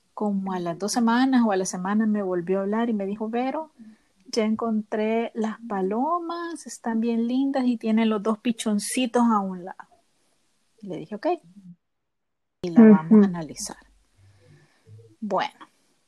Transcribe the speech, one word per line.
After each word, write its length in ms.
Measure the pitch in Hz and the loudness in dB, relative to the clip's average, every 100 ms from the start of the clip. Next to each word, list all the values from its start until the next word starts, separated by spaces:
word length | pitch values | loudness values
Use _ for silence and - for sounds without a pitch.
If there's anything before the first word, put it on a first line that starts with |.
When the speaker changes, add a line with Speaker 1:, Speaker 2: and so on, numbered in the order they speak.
| _ | _
Speaker 1:
Como 380 | - 214 196 190 | -6 -4 -2 -4
a 60 | 185 | -4
las 180 | 175 170 | -6 -6
dos 140 | 202 | -4
semanas 500 | 247 226 240 269 254 226 | 0 2 4 4 4 4
o 60 | |
a 40 | 190 | 2
la 80 | |
semana 400 | 190 185 185 214 | -2 -4 -2 0
me 180 | 220 208 | 2 0
volvió 360 | 190 180 175 190 | 0 -2 -2 -2
a 40 | |
hablar 280 | 196 220 240 | 0 -2 -2
y 20 | |
me 140 | 214 196 | -2 -4
dijo, 240 | 214 220 | -6 -6
"Vero, 400 | 233 262 320 311 - 220 - _ _ - | -4 -4 -6 -10 -16 -20 -20 _ _ -8
ya 140 | 240 | -2
encontré 840 | 214 220 233 214 214 220 214 226 233 | 0 0 -2 -2 -4 -4 -2 -2 -2
las 240 | 233 220 208 233 | -4 -4 -6 -8
palomas, 1000 | 196 190 220 294 349 339 339 339 311 240 | -4 -2 -2 -2 -4 -4 -8 -8 -10 -14
están 340 | - 233 226 | -10 -4 -2
bien 260 | 233 226 233 | 0 0 0
lindas 380 | 254 277 277 | 0 0 0
y 140 | 247 233 | 0 -2
tienen 320 | 220 220 226 | 0 2 2
los 120 | 214 | 0
dos 160 | 214 214 | -2 -2
pichoncitos 840 | 247 233 226 208 - 254 254 240 | -2 -2 -2 -2 -2 -4 0 2
a 160 | 233 208 | 2 2
un 260 | 190 185 | -2 -8
lado". 240 | 180 - - _ _ _ _ _ _ _ _ _ | -12 -16 -20 _ _ _ _ _ _ _ _ _
Y 40 | 196 | -12
le 80 | 156 | -12
dije, 180 | 156 | -10
"Ok, 120 | 208 311 359 170 202 180 - _ _ _ _ _ _ _ _ | -6 -4 -4 -8 -20 -20 -20 _ _ _ _ _ _ _ _
y 80 | 180 | 2
la 160 | 170 220 | 8 10
vamos 320 | 196 165 214 | 8 6 6
a 0 | |
Speaker 2:
Ujú. 60 | 196 | 6
Speaker 1:
analizar". 500 | 175 147 - - - - _ _ _ _ _ - - _ _ - - - _ | 0 -10 -12 -14 -14 -20 _ _ _ _ _ -20 -20 _ _ -20 -20 -20 _
Bueno, 480 | 208 185 - - - _ _ _ | -4 -2 -4 -8 -20 _ _ _